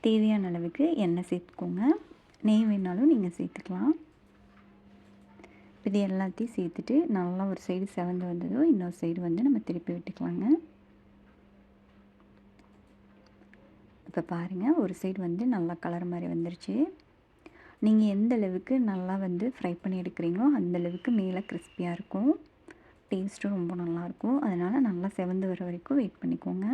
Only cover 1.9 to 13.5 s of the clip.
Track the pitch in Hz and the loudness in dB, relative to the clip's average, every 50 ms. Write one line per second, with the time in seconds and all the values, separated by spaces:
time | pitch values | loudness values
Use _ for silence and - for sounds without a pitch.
1.9 | 339 415 - - - - _ _ _ _ - 214 214 214 226 220 208 202 190 180 | 4 2 0 -14 -20 -20 _ _ _ _ 2 4 4 6 4 4 2 2 0 -2
2.9 | 180 190 262 302 320 226 190 175 170 - - - - - - - 180 180 202 269 | 0 4 6 6 6 6 2 0 -2 -4 -6 -6 -6 -10 -10 -8 -4 0 2 2
3.9 | 330 320 - - - _ _ _ _ _ - - _ - - - - - - - | 2 2 -2 -18 -20 _ _ _ _ _ -20 -20 _ -20 -20 -20 -20 -20 -20 -20
4.9 | - - - - - - - - - - - - - - - - - - - 214 | -20 -20 -20 -20 -20 -20 -20 -20 -20 -20 -20 -20 -20 -20 -20 -20 -20 -6 -4 0
5.9 | 196 208 202 190 190 190 190 185 185 - 220 233 - - 180 170 170 - - - | 2 2 0 2 0 -2 -2 -4 -4 -6 -6 -6 -4 -4 -4 -4 -6 -8 -4 2
6.9 | 240 294 349 349 220 185 180 175 180 185 190 196 190 180 - - 180 185 190 196 | 2 2 2 2 0 0 0 0 -2 -2 -2 -2 -4 -6 -4 -4 -4 -4 -4 -4
7.9 | - - 175 175 180 180 180 175 175 175 175 175 190 247 302 339 269 196 180 175 | -4 -4 -4 -2 -2 -4 -4 -4 -4 -4 -4 -4 0 2 4 4 4 4 2 -4
8.9 | 175 - - 165 170 180 175 170 165 170 233 285 277 214 220 - 175 170 170 - | -6 -4 -4 -2 -2 -2 -2 -2 0 2 4 2 2 2 0 -4 -6 -6 -4 -6
9.9 | 175 175 - - 185 - 170 170 175 180 190 226 302 339 330 - - - - _ | -8 -6 -8 -12 -8 -6 -4 -4 -2 -2 4 4 4 4 2 -10 -20 -20 -20 _
10.9 | - - - - - - - - - - - - _ - - _ - _ _ - | -20 -20 -20 -20 -20 -20 -20 -20 -20 -20 -20 -20 _ -20 -20 _ -20 _ _ -20
11.9 | - - - - _ _ - - - 101 101 - _ - - _ - - - _ | -20 -20 -20 -20 _ _ -20 -20 -20 -20 -20 -20 _ -20 -20 _ -20 -20 -20 _
12.9 | - - - - - - - - - - - - | -20 -20 -20 -20 -20 -20 -20 -20 -20 -20 -20 -20